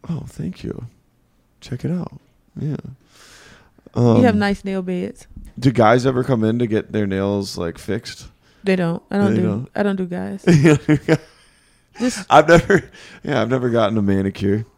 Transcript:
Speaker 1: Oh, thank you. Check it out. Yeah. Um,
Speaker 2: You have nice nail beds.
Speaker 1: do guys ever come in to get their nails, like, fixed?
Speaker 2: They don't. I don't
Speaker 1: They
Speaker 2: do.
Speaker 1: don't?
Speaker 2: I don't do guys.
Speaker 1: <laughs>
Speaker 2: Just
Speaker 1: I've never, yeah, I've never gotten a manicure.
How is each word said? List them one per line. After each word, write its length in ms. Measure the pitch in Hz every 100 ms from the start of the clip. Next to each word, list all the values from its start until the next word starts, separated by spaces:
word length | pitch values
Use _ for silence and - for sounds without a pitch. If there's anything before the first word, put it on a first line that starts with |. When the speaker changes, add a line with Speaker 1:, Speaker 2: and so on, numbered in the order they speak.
| -
Speaker 1:
Oh, 140 | 165 131
thank 380 | - 156 -
you. 220 | - - 117 _ _ _ _ _ _ _
Check 240 | - 127
it 60 | 135
out. 220 | 180 - 135 _ _ _ -
Yeah. 180 | 147 139 - 131 _ _ - - - - _ _ -
Um, 220 | - 120 233
Speaker 2:
You 60 |
have 140 | 247 208
nice 280 | 202 202
nail 160 | 196 190
beds. 460 | 185 180 196 - - - - -
Speaker 1:
do 120 | 131
guys 360 | 123 107 123 127
ever 180 | 127
come 200 | 127 120
in 140 | 110 120
to 60 | 120
get 260 | 107 -
their 140 | 107 101
nails, 520 | 95 98 101 95 -
like, 180 | 85 82
fixed? 520 | - 101 - - - _ _ _
Speaker 2:
They 120 | 196 185
don't. 260 | 170 170 _
I 60 | 202
don't 120 | 202
Speaker 1:
They 60 | 214
Speaker 2:
do. 60 | 180
Speaker 1:
don't? 200 | 107 131
Speaker 2:
I 80 | -
don't 140 | 208 196
do 100 | 180
guys. 380 | 180 185 196
Speaker 1:
<laughs> 1500 | - 165 160 143 - 147 - 156 - _ _ _ _ _ _ -
Speaker 2:
Just 260 | 247 208 185
Speaker 1:
I've 160 | 143 156
never, 360 | 170 - 196 - - - -
yeah, 180 | - 139
I've 80 | 110
never 180 | 131 123
gotten 280 | 117 104 110
a 40 |
manicure. 640 | 101 98 95 - 98 104 113